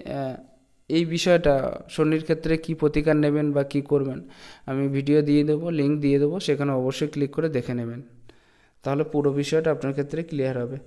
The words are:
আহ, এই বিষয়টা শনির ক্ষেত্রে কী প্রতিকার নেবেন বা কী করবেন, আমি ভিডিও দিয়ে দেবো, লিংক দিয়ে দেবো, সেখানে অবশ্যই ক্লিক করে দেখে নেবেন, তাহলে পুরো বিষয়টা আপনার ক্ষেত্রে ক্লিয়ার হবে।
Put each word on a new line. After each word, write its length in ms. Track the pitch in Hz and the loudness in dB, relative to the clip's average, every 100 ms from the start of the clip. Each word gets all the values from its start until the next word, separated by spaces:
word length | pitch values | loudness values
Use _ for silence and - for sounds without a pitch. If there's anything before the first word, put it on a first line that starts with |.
| - | -8
আহ, 360 | 139 135 127 - _ _ _ - | -6 -6 -8 -16 _ _ _ -2
এই 160 | 156 165 | 0 0
বিষয়টা 760 | 165 185 175 147 139 127 - - | 0 4 4 4 2 0 -6 -6
শনির 320 | - 156 156 | 0 2 2
ক্ষেত্রে 360 | 160 160 160 160 | 0 -2 0 -2
কী 160 | 160 | -2
প্রতিকার 420 | 160 151 151 156 151 | 0 0 2 2 4
নেবেন 360 | 151 151 151 | 4 2 2
বা 120 | 143 | 0
কী 180 | 139 143 | 0 -2
করবেন, 400 | 139 143 135 131 - - - - - | 0 0 0 -6 -12 -20 -20 -14 -6
আমি 220 | 135 139 | -2 -2
ভিডিও 340 | 139 139 151 | 0 2 4
দিয়ে 220 | 147 147 | 4 4
দেবো, 260 | 147 151 170 | 4 0 -2
লিংক 300 | 160 143 147 | 0 0 2
দিয়ে 200 | 143 139 | 2 2
দেবো, 200 | 147 175 | 2 0
সেখানে 320 | - 139 143 | -2 0 0
অবশ্যই 360 | 135 127 135 151 | 0 -2 -2 -4
ক্লিক 240 | 147 143 | -2 -4
করে 180 | 143 160 | -2 -2
দেখে 240 | 139 123 | -2 -4
নেবেন, 280 | 120 117 123 - - - - _ _ _ _ | -6 -6 -10 -16 -20 -20 -20 _ _ _ _
তাহলে 200 | 135 143 | -4 -2
পুরো 300 | 151 147 143 | 0 0 2
বিষয়টা 380 | 139 143 160 160 | 0 0 0 2
আপনার 220 | 143 139 | 0 -2
ক্ষেত্রে 300 | 139 143 160 | -4 -4 -6
ক্লিয়ার 340 | 165 147 131 127 | -4 -2 -2 -2
হবে। 200 | 120 135 | -6 -8